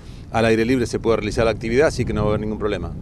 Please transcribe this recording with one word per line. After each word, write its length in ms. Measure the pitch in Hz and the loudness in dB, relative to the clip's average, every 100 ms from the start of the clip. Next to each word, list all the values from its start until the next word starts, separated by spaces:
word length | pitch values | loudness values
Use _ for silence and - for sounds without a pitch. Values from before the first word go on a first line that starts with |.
| - - - | -16 -16 -6
Al 120 | 113 113 | 0 4
aire 200 | 113 113 | 4 2
libre 200 | 131 113 | 2 0
se 140 | 107 | 0
puede 180 | 113 110 | 0 0
realizar 280 | 104 117 113 | 0 0 0
la 60 | |
actividad, 360 | 104 113 120 156 | 0 0 2 2
así 160 | 127 | 2
que 100 | 120 | -2
no 80 | 107 | 0
va 60 | 107 | 0
a 20 | |
haber 100 | 107 | 0
ningún 180 | 107 104 | -2 -4
problema. 340 | 104 95 85 78 | -4 -4 -6 -10